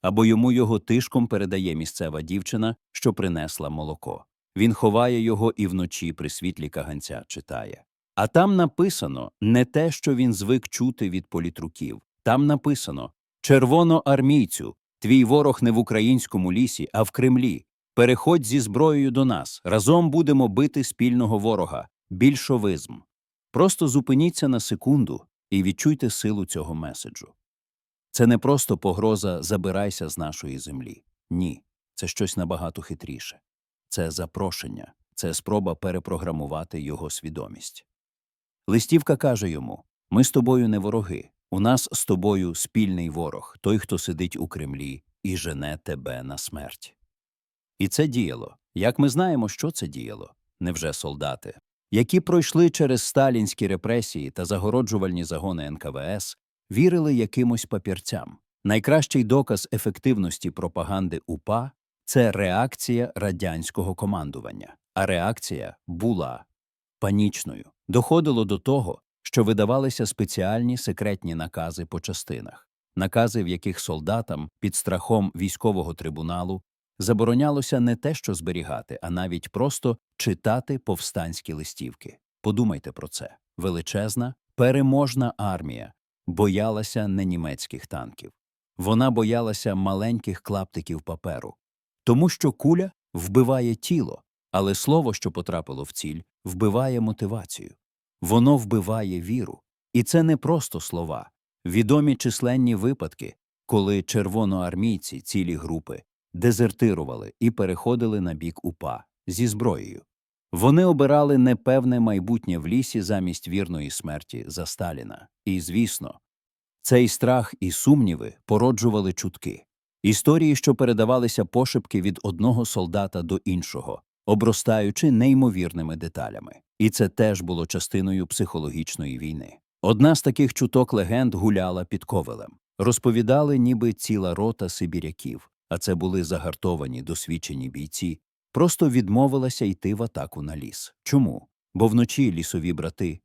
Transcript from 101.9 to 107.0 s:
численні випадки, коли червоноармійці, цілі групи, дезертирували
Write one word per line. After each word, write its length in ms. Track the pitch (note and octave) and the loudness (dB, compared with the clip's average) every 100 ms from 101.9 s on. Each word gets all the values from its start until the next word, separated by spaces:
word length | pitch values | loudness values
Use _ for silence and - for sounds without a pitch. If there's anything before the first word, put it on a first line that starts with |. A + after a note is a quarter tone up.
| D3 D3 B2+ | 4 4 2
численні 580 | B2+ - B2 C3 B2 | -2 -2 0 2 2
випадки, 600 | A2 A2+ C3+ D#2+ - - _ _ _ - | 2 0 -2 -8 -10 -16 _ _ _ 0
коли 360 | A2 G2 G2+ | 2 4 0
червоноармійці, 1160 | F2+ A2+ G2 G#2+ G#2 F#2+ F2+ F#2+ A2+ G2+ - C2+ | 0 -2 0 0 0 0 -2 -2 -2 -2 -6 -14
цілі 360 | - G2+ F2+ D#2 | -6 -4 -2 -4
групи, 460 | D2+ D#2+ - - _ _ _ | -6 -8 -8 -16 _ _ _
дезертирували 1000 | F2 A#2+ A2 A#2 - A#2 F2+ | 2 2 4 2 4 2 2